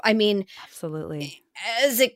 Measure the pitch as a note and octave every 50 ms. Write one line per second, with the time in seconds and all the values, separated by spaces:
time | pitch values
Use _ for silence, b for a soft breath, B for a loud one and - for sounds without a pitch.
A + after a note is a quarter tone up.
0 | - A3 G#3+ A3 G#3+ G#3 G3+ G3 F#3+ B B B B B B - - D#3+ D3+ D#3
1 | D#3 D#3+ D#3 D3 C#3+ C#3 C3+ - _ _ - - F#3 A3 A3+ A#3 C4+ C#4+ B3 A3
2 | C4 B3+ -